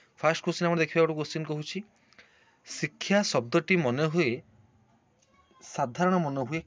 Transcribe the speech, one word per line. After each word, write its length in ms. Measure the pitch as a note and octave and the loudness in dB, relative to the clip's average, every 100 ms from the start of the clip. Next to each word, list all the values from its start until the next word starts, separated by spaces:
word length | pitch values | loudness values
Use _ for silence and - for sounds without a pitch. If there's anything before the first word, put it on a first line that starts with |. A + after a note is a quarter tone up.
| _ - | _ -2
ଫାଷ୍ଟ 280 | D3+ E3 | 0 0
କୋଶ୍ଚିନ୍ 240 | F3+ E3 E3+ | -2 -2 0
ଆମର 100 | E3+ | 0
ଦେଖିବା, 220 | D#3 E3 | 2 2
ଗୋଟେ 140 | D#3+ | 2
କୋଶ୍ଚିନ୍ 300 | D#3 D3 D#3 | 0 -6 -6
କହୁଛି, 380 | D#3 D3+ D3+ F#3+ - _ _ - - _ _ _ - | -6 -6 -8 -10 -12 _ _ -20 -20 _ _ _ -16
"ଶିକ୍ଷା 560 | - D3+ - - G3+ | -8 -8 -6 2 2
ଶବ୍ଦଟି 540 | G3 C3+ A#2 E3+ D#3+ F3+ | 4 0 2 0 2 2
ମନେ 280 | B2+ A#2+ | 2 2
ହୁଏ, 380 | D#3 E3+ C3 C3+ - _ _ _ _ _ _ _ _ _ _ _ | 0 2 0 -2 -8 _ _ _ _ _ _ _ _ _ _ _
ସାଧାରଣ 560 | - - C3 A#2+ F3+ F3+ | -10 -4 -4 0 2 2
ମନେ 220 | D3+ C#3 | 0 -2
ହୁଏ 200 | B2+ D#3+ | -4 -6